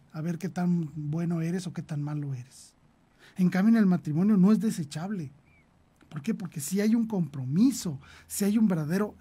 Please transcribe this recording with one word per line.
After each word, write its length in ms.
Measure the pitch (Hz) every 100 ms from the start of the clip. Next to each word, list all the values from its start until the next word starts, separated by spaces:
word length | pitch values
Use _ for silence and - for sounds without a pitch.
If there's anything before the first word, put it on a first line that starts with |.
| _
a 80 | 160
ver 160 | 160 165
qué 140 | 190
tan 400 | - 180 175 160
bueno 460 | 156 151 160 175 170
eres 260 | 160 185 180
o 60 |
qué 100 | 147
tan 200 | 160 147
malo 320 | 147 151 143
eres. 400 | 131 123 - - _ _ _ _ _ - -
En 120 | 180
cambio, 220 | 185 208
en 80 | 226
el 80 | 202
matrimonio 500 | 180 - 151 202 208
no 160 | 180
es 80 | 214
desechable. 720 | 214 - 143 156 185 208 143 - _ _ _ _ _ _ _
¿Por 100 | 151
qué? 140 | 170
Porque 260 | - 180 -
sí 220 | - 190
hay 120 | 208
un 120 | 233 226
compromiso, 920 | 208 151 139 127 156 254 233 180 139 - - -
sí 180 | -
hay 140 | 202 214
un 100 | 214
verdadero 460 | 175 147 185 208 -